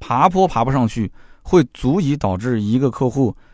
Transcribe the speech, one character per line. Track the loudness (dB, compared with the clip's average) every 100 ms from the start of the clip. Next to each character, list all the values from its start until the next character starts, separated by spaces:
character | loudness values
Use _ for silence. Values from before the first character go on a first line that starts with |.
爬 | -4 2 2
坡 | 4 0
爬 | 0 0
不 |
上 | 0 0
去， | -2 -6 -8 -20 -20
会 | 0 2 2
足 | -2 -2 0
以 | 0 -2
导 | -2 -4
致 | -2 -2
一 | 0 0
个 | 0
客 | -2 -2
户 | 0 -2 -2 -14